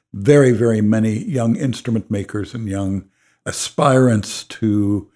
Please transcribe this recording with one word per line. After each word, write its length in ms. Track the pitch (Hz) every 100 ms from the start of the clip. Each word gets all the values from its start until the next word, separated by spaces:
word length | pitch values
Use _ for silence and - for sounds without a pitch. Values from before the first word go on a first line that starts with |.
| _
very, 400 | 101 101 147 131
very 280 | 110 117 110
many 380 | 107 110 110 107
young 380 | 233 131 117 113
instrument 540 | 135 113 - 113 -
makers 440 | 101 95 104 92
and 140 | 120 107
young 400 | 98 95 95 - _ _ _ -
aspirants 960 | - - - 156 131 127 107 - -
to 680 | - - 110 104 101 101 -